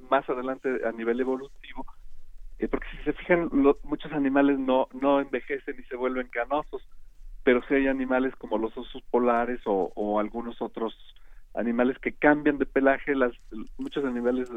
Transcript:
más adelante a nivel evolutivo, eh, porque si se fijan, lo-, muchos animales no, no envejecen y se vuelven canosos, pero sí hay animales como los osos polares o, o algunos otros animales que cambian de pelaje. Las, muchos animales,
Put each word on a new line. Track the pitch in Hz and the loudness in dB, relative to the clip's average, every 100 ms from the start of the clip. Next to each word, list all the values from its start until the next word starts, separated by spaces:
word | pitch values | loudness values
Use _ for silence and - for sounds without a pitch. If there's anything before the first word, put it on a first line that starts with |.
| - | 0
más | 135 - | 0 2
adelante | 127 131 131 135 123 113 | -4 -4 -4 -2 0 -2
a | |
nivel | 113 113 120 | -2 0 0
evolutivo, | 131 131 139 - - - - - - - - - - - | 0 -2 -6 -14 -12 -10 -10 -12 -12 -10 -10 -12 -12 -6
eh, | - | -4
porque | - - - | -4 -6 -6
si | |
se | 151 | -6
fijan, | - - 175 160 | -4 2 2 4
lo-, | 143 139 143 | 4 6 4
muchos | 143 147 160 | 0 -6 -4
animales | 156 139 143 143 139 | -2 2 4 4 4
no, | 131 131 - 127 | 2 2 2 0
no | 135 139 | 2 2
envejecen | 139 131 - 139 - 131 | 2 -4 -4 -6 -6 -12
y | |
se | - 123 | -10 -4
vuelven | 127 127 123 | -2 -2 -4
canosos, | 120 120 147 - 139 - - - - - - | -6 -2 -2 -4 -10 -12 -14 -16 -14 -14 0
pero | - 123 - | 4 4 4
sí | 139 | 2
hay | 135 | 4
animales | 131 127 127 131 - | 2 2 2 0 -2
como | 123 107 | -4 -2
los | 110 - | -2 -4
osos | - - - | -10 -12 -2
polares | 120 123 117 120 120 - | 2 4 4 2 -2 0
o, | 98 87 - | 2 2 -2
o | 104 104 | 0 0
algunos | 104 113 120 113 | 0 -4 -8 -8
otros | 117 - 113 - - - - - - | -8 -4 -6 -6 -16 -18 -18 -16 -8
animales | - 117 120 123 - | -4 0 2 2 2
que | 120 | -4
cambian | - 151 147 147 143 | 4 6 6 4 2
de | 135 | 0
pelaje. | 143 135 135 - 139 | 4 4 4 0 2
Las, | 123 120 - 110 101 - | 2 0 -10 -12 -10 -8
muchos | 135 151 | -6 -4
animales, | 135 120 120 127 123 | -2 0 0 0 -2